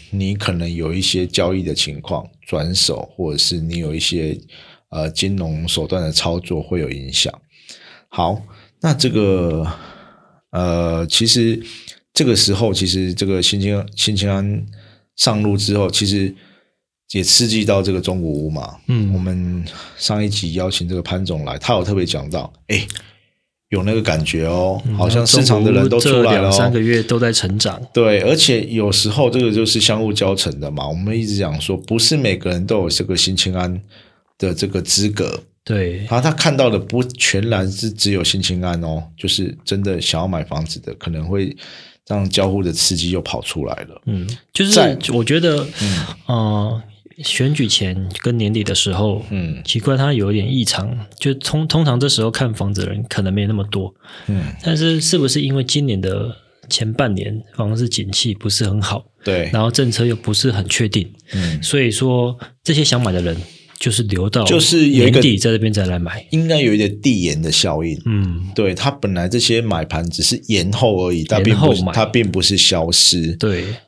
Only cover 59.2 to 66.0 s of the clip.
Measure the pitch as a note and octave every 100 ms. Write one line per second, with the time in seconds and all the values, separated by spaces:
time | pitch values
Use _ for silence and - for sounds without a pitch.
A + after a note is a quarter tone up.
59.2 | - F#2 E2+ A2 A2+ A#2 B2+ A2+ A#2+ A2+
60.2 | - G#2+ C3 G2+ F#2 - A2+ G#2 F2 -
61.2 | - G2 F2 D#2 - C#3+ A#2+ G#2 C3 B2
62.2 | B2 B2 - _ - D3+ C#3+ B2 A#2 F2+
63.2 | F2 E2 F2+ - - - - G#2 G#2 F#2+
64.2 | F#2+ A#2+ G#2 E3+ - E3+ D3 C3 A#2+ B2+
65.2 | B2 G2+ A#2 A2+ A2 G#2 F#2 F2+